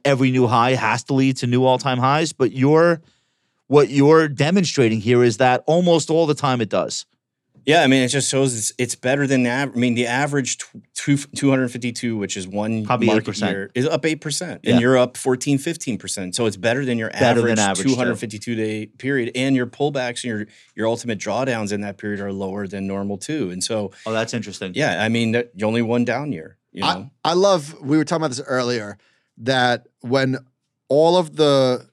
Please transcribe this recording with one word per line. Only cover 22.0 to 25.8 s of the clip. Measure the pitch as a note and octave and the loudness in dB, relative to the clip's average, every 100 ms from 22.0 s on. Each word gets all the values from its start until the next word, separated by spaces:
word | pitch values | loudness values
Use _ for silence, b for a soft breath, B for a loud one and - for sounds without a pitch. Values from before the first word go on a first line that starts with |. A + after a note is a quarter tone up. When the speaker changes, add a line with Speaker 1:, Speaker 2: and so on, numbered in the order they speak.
| G#2+ G2+ | -8 -8
Speaker 2:
are | G2+ | -6
lower | G2 F#2+ G2+ G2 | -6 -6 -8 -8
than | G2 G2 | -8 -6
normal, | G2 G2+ G2 | -6 -6 -8
too. | - D3+ F#2+ | -6 -6 -4
And | F#2 | -6
so | - A2+ G2 B A2 | -6 -4 -6 B -6
Speaker 1:
Oh, | |
that's | A2 A2+ | -4 -4
interesting. | A#2 G2+ F#2 G2 F#2 | -6 -8 -10 -8 -4
Speaker 2:
Yeah, | D3 F2 | -2 0
I | A2 | -2
mean, | A#2 A2+ | 0 0
that, | A#2 A#2+ F#2 | -2 -4 -4
only | G#2+ A#2 | -2 0